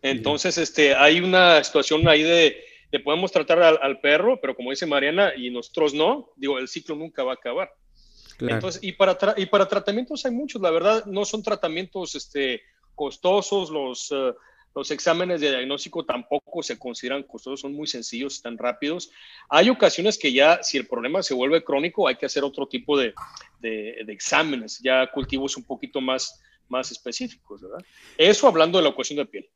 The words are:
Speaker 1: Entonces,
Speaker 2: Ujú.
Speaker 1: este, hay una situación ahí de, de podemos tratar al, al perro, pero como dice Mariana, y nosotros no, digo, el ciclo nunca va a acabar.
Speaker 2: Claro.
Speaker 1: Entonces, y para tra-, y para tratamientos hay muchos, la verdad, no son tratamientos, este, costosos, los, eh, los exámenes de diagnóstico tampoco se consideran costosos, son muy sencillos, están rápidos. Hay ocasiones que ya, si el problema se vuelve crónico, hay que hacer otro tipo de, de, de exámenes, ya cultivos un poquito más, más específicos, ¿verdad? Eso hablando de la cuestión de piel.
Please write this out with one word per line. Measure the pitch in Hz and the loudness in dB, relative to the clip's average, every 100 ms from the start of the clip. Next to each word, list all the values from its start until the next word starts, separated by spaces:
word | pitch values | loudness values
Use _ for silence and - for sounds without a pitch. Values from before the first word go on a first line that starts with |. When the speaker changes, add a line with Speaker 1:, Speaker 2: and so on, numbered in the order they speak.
Speaker 1:
Entonces, | 135 131 110 147 185 170 | -2 -2 -2 -2 -2 -2
Speaker 2:
Ujú. | |
Speaker 1:
este, | 160 - 147 | -4 2 4
hay | 131 147 165 | 6 6 6
una | 180 185 180 160 | 2 6 8 6
situación | 139 151 135 156 170 | 4 0 2 2 6
ahí | 151 | 4
de, | 156 170 156 - - - _ | 6 6 4 2 -18 -20 _
de | 139 | -6
podemos | 143 160 185 | -2 -2 0
tratar | 185 143 165 | -2 2 6
al, | 170 160 | 6 6
al | 139 135 | 2 -2
perro, | 143 151 196 254 | 2 4 4 0
pero | 135 | -2
como | 127 123 | -6 -8
dice | 135 170 | -6 -2
Mariana, | 143 139 170 196 135 | 0 0 2 2 0
y | 123 | -8
nosotros | 123 117 - 151 | -8 -8 0 0
no, | 143 160 285 - _ | 2 0 0 -6 _
digo, | 135 135 | -4 -4
el | 127 | -6
ciclo | 170 - | -10 -10
nunca | 151 160 - | -12 -10 -6
va | 131 | -6
a | |
acabar. | 127 120 131 190 _ _ _ _ _ _ - | -6 -6 -6 -8 _ _ _ _ _ _ -10
Speaker 2:
Claro. | 123 | -6
Speaker 1:
Entonces, | 113 110 175 | -4 -6 -8
y | 196 | -12
para | 180 190 185 | 2 2 4
tra-, | 196 208 | 0 0
y | |
para | 190 208 190 | 0 2 2
tratamientos | 202 196 208 254 302 | 0 -2 -4 -4 -6
hay | 269 | -6
muchos, | 240 294 - | -6 -8 -2
la | 185 | 0
verdad, | 165 180 220 | 2 2 2
no | 220 190 202 | -2 -4 -4
son | 220 | -4
tratamientos, | 214 208 175 160 185 196 170 | -4 -2 -2 -4 -8 -10 -10
este, | 147 - 143 135 120 _ _ _ | -10 -10 -4 -4 -4 _ _ _
costosos, | - 143 - 180 202 190 202 175 | -10 -10 -4 0 2 2 -2 -2
los, | 156 135 123 - | -6 -6 -8 -6
eh, | 143 131 117 _ _ _ | -2 -2 -4 _ _ _
los | - 135 | -12 -8
exámenes | 147 - 165 180 175 | -4 0 0 0 -2
de | 147 | -2
diagnóstico | 135 127 139 156 170 156 | -2 -4 -8 -8 -10 -6
tampoco | 123 120 143 _ 175 | -8 -4 -6 _ -10
se | 151 120 | -8 -10
consideran | 127 117 123 135 | -10 -10 -8 -8
costosos, | 139 117 - 139 | -10 -16 -14 -12
son | 139 | -10
muy | 143 151 | -10 -10
sencillos, | 127 113 117 139 - | -10 -10 -8 -8 -10
están | 120 117 | -12 -8
rápidos. | 120 117 147 170 - _ - - - | -6 -4 -6 -6 -10 _ -20 -20 0
Hay | 147 202 | 4 4
ocasiones | 262 180 - 190 208 | 6 2 2 -2 0
que | 147 | 0
ya, | 131 147 175 | 4 6 6
si | - 143 | 2 -4
el | 113 | -4
problema | 120 120 170 | -6 -4 -4
se | 185 | -2
vuelve | 131 131 165 | -2 2 0
crónico, | 165 143 165 175 160 | 0 -2 -2 0 0
hay | 131 | 0
que | |
hacer | 139 - | -4 -2
otro | 139 - 139 | -4 -4 -8
tipo | 123 123 143 | -8 -2 0
de, | 123 - - - - _ | 0 -4 -18 -20 -20 _
de, | 113 110 107 120 107 | -8 -8 -8 -12 -14
de | |
exámenes, | 104 - 147 160 135 110 - | -10 -4 -2 0 -4 -8 -8
ya | 127 131 131 | 0 2 0
cultivos | - 135 135 135 - | -4 -6 -4 -4 -8
un | |
poquito | 120 127 131 147 | -12 -12 -8 -6
más, | 131 131 - _ _ _ _ | -4 -4 -6 _ _ _ _
más | 127 127 | -8 -8
específicos, | 120 - 117 254 - _ 101 | -12 -12 -10 -12 -14 _ -20
¿verdad? | - 107 - _ - - | -18 -18 -20 _ -20 2
Eso | 160 208 277 | 4 6 4
hablando | 165 160 185 | 6 4 4
de | |
la | 151 | 2
cuestión | 135 127 147 | 0 -8 -6
de | 131 | -8
piel. | 101 92 | -10 -18